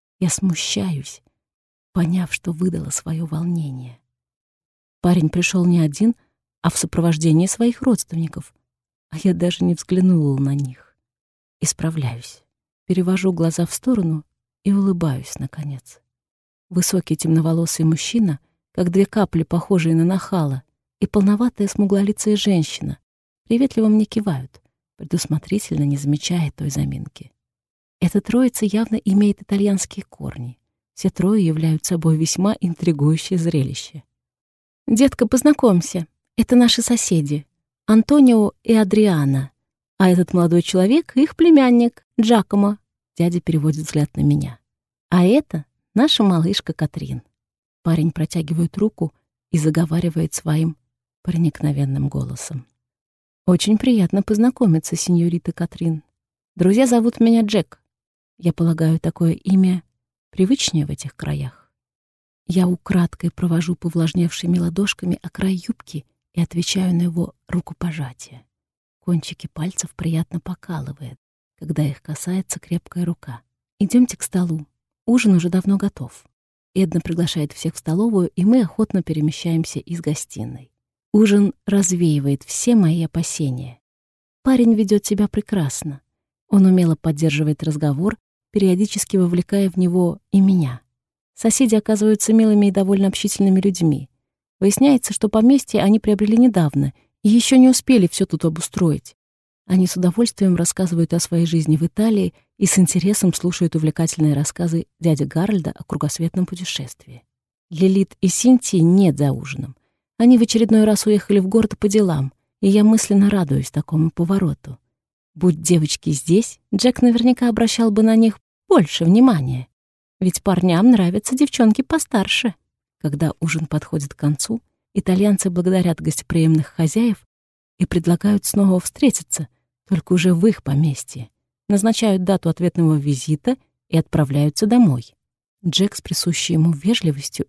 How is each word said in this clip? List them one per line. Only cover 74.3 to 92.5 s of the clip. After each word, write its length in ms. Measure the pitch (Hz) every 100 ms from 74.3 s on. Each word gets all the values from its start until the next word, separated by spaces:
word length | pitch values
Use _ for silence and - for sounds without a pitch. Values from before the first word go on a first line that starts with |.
| 185 175 160 - _ _ _ -
Ужин 280 | 247 220
уже 140 | 180 175
давно 300 | 185 196 196
готов». 480 | 202 - 127 - _ _ _ _ _
Эдна 260 | 185 185 170
приглашает 520 | 170 165 - 165 147
всех 220 | - 165
в 40 | -
столовую, 520 | - 165 233 202 175 -
и 80 |
мы 180 | 190 254
охотно 400 | 190 - 220 190
перемещаемся 800 | 165 156 151 - 170 165 160 -
из 200 | - 170
гостиной. 680 | 165 175 - - 117 127 - _ _ _ _
Ужин 400 | 208 220 202 202 - -
развеивает 800 | 202 185 180 170 147 139 139
все 320 | - - - 233
мои 260 | 170 170
опасения. 800 | 160 165 170 - 147 127 127 123 _ _ _ _ _ _
Парень 300 | 262 254 233
ведет 300 | 214 202 208
себя 220 | - 202 208
прекрасно. 760 | - - 196 143 - 160 139 _ _ _ _ -
Он 180 | 202 190
умело 280 | 185 170
поддерживает 720 | 160 165 147 160 147 151 151
разговор, 520 | 160 147 151 139 196 220 _ _ _
периодически 640 | 214 190 180 208 208 - 196
вовлекая 520 | 175 175 - 196 196
в 80 | 180
него 440 | 180 180 175 - _
и 100 | 196
меня. 420 | 190 185 139 123 _ _ _ _ _
Соседи 400 | - 226 - 254
оказываются 580 | 214 214 214 214 214 -
милыми 340 | 220 220